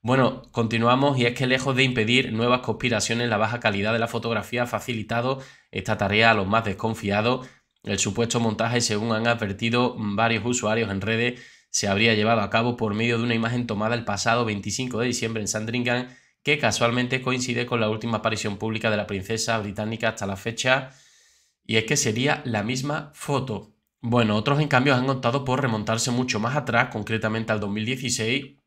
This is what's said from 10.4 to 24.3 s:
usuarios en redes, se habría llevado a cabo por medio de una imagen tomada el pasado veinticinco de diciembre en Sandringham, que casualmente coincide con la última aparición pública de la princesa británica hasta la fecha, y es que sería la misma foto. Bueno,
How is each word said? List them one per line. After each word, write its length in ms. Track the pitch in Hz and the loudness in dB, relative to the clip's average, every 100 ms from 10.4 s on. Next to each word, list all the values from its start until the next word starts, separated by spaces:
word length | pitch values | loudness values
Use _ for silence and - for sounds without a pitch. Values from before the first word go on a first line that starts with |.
usuarios 460 | 113 123 107 113 104 | -2 -2 0 0 0
en 100 | 98 | -2
redes, 400 | 98 113 120 123 - - _ | -2 0 -2 -4 -18 -20 _
se 180 | - 101 | -4 0
habría 260 | 98 117 | 4 4
llevado 280 | 107 107 117 | 4 4 2
a 80 | 101 | 2
cabo 260 | 113 120 120 | 0 0 -2
por 180 | 110 | -2
medio 240 | 104 117 117 | 0 0 0
de 60 | |
una 100 | 120 | 0
imagen 320 | 117 113 123 120 | 0 0 -2 -2
tomada 300 | 104 110 120 | -2 0 -2
el 80 | |
pasado 400 | 107 101 117 117 | -2 -2 2 2
veinticinco 560 | 113 104 101 98 127 110 | 0 -2 -4 -6 -4 -2
de 60 | 123 | -2
diciembre 340 | 120 113 113 | -2 -4 -4
en 80 | 101 | -4
Sandringham, 580 | 107 110 123 123 123 127 - _ _ | -4 -4 -2 0 -2 -4 -14 _ _
que 140 | - 147 | -2 2
casualmente 640 | 127 - 117 120 123 131 | 2 4 2 2 0 -2
coincide 420 | 131 127 123 120 | 0 -2 -2 -2
con 160 | 120 120 | -2 0
la 80 | 107 | 0
última 300 | 110 117 110 | -2 -2 -2
aparición 400 | 110 110 107 98 | -2 -2 -4 -4
pública 320 | 110 110 113 | -4 -2 0
de 80 | 104 | 0
la 80 | 95 | -2
princesa 520 | 98 90 113 - 113 | -6 -4 -4 -2 -2
británica 520 | 104 98 107 110 113 | -4 -6 -6 -2 -2
hasta 160 | - 98 | -2 -6
la 100 | 98 | -6
fecha, 540 | - - 127 135 135 - _ _ _ _ _ _ | -6 -4 0 0 -2 -18 _ _ _ _ _ _
y 120 | - 110 | 0 0
es 80 | |
que 120 | 110 143 | 2 0
sería 460 | - 117 139 147 | 2 0 0 0
la 180 | 131 107 | -2 -4
misma 480 | 104 131 139 156 151 | -2 -4 -4 -6 -8
foto. 600 | - - 139 - 101 - _ _ _ | -14 -4 -4 -2 -8 -10 _ _ _
Bueno, 340 | 117 120 113 | 0 2 4